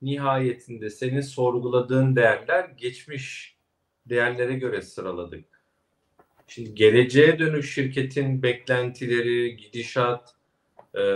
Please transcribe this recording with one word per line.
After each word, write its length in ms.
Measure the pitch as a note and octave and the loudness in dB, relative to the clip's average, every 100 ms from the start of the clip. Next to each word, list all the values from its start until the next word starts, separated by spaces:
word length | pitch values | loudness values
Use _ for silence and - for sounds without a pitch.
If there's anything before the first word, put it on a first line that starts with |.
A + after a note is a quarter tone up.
nihayetinde 880 | C3+ C#3+ C#3 C3+ B2+ A#2 - A#2 G#2+ | -6 -4 0 0 0 -4 -10 -12 -12
senin 300 | - B2+ C3+ | -6 -4 -4
sorguladığın 960 | C#3 - B2 A#2+ A#2+ B2 B2 C3 C3 B2+ | -4 -2 0 0 0 0 2 2 4 4
değerler 520 | A2+ G#2 - F3 F3+ C3 | 4 2 0 -2 -2 -8
geçmiş 840 | B2 B2 - C#3+ C3 - - _ _ _ _ _ - | -10 -10 -12 -12 -12 -14 -18 _ _ _ _ _ -4
değerlere 480 | A#2+ A#2+ B2 B2 | 0 0 0 -2
göre 280 | C3 B2+ G2+ | -2 -4 -6
sıraladık. 640 | F#2 - F#2 F2 E2 E2 - _ _ _ _ _ _ _ _ _ - | -8 -10 -8 -8 -10 -14 -20 _ _ _ _ _ _ _ _ _ -20
Şimdi 280 | - A2+ | -14 -10
geleceğe 640 | G#2+ G#2+ A#2+ B2 C3 D#3 D#3+ | 4 6 8 6 6 6 6
dönük 260 | D#3 D3+ | 0 -2
şirketin 800 | C#3 - C3 C3+ C3 C#3+ C3+ C3 | -4 -4 -4 -2 -4 -2 -2 0
beklentileri, 1120 | B2+ B2 - B2 B2 B2 B2+ A#2+ A#2+ A#2+ A#2+ A2+ | -2 -2 -2 -2 -2 -6 -2 0 0 0 -2 -6
gidişat, 760 | - A#2+ A2+ C3+ A#2+ A#2+ - _ _ _ _ _ - | -14 -12 -6 -2 0 -2 -8 _ _ _ _ _ -10
e, 60 | G2+ G2 | -2 0